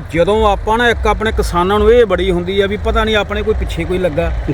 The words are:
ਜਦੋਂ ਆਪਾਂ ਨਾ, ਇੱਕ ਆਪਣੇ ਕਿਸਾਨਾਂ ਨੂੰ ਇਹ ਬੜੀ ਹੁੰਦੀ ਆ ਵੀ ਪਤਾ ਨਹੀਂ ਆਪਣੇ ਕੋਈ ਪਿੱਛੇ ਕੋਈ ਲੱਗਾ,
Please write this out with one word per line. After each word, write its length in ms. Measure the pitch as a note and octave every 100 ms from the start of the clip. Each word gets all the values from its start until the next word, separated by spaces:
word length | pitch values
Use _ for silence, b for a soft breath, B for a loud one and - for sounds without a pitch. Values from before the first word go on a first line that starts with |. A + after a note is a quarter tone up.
| -
ਜਦੋਂ 380 | D#3+ E3+ G#3+ G#3+
ਆਪਾਂ 260 | F#3+ G#3+ A3+
ਨਾ, 120 | A#3+
ਇੱਕ 180 | A3 A3
ਆਪਣੇ 240 | G#3 G#3+
ਕਿਸਾਨਾਂ 480 | A3 - F3 F#3 G#3
ਨੂੰ 120 | G#3
ਇਹ 140 | A#3+ A3
ਬੜੀ 260 | F3 F#3+
ਹੁੰਦੀ 300 | F3 F3 G3
ਆ 60 | G3
ਵੀ 100 | G#3
ਪਤਾ 260 | A3+ A3
ਨਹੀਂ 120 | A3 G#3+
ਆਪਣੇ 260 | F#3+ G#3
ਕੋਈ 120 | G#3+
ਪਿੱਛੇ 300 | G#3+ - -
ਕੋਈ 140 | E3 F#3
ਲੱਗਾ, 340 | F3 D3 E3+ - -